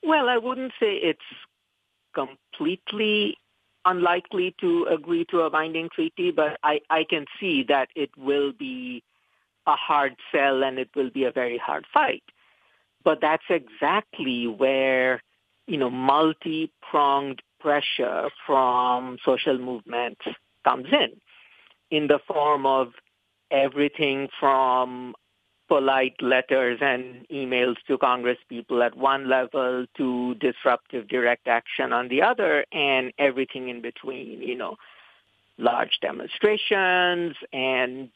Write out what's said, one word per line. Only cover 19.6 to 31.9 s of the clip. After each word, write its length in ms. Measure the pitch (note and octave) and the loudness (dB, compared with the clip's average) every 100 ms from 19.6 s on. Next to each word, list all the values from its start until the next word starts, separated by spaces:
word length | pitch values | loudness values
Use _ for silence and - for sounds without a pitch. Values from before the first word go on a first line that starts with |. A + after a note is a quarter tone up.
| B2+ B2 - A#2+ A#2+ - - E3+ _ _ | -2 -8 -6 -6 -6 -8 -12 -12 _ _
comes 240 | - B2+ B2+ | 0 0 2
in, 280 | D4 D#3+ - _ - - _ _ _ _ | 2 2 -4 _ -20 -20 _ _ _ _
in 160 | D#3 D3 | -2 2
the 100 | D3 | 2
form 480 | - D#3 D3 D3 C3+ | 2 0 2 2 2
of 260 | C3+ B2 - _ _ _ _ _ | 2 0 -6 _ _ _ _ _
everything 760 | C#3 C#3 C#3 D3 - D3 C3+ C3+ - | 0 0 2 -2 0 -2 -2 -6 0
from 720 | C#3+ C3+ C3 B2+ B2+ B2+ B2+ - _ _ _ _ _ | 2 4 4 2 0 -6 -14 -16 _ _ _ _ _
polite 460 | D3+ C3+ C3 C3 - | 2 4 2 0 -2
letters 560 | B2+ B2+ B2+ C3 B2 A#2+ | 0 0 2 0 2 0
and 460 | C#3 B2+ B2+ B2 B2+ | -2 -2 -6 -16 -12
emails 460 | C#3 C3 B2+ B2 A#2+ - | -8 -4 0 0 -2 -4
to 100 | C3+ | 0
Congress 400 | C3+ B2 B2 A#2+ _ | 2 0 -2 -4 _
people 360 | A#2+ A2+ A#2+ | -14 -4 0
at 120 | A#2+ A2+ | 0 2
one 320 | C3+ C#3 C3+ | 0 0 2
level 560 | C3 B2+ C#3+ B2+ B2+ B2+ - | 0 0 -2 -2 -2 -6 -4
to 360 | C3+ B2 B2 A#2 | -2 -2 -4 -2
disruptive 720 | C3 - C#3 A#2+ _ B2+ G#2 | -4 0 0 0 _ -10 -4
direct 400 | C3 A#2+ A#2+ - | 0 2 0 0
action 440 | A#2 - - C3 | -2 -2 -6 -2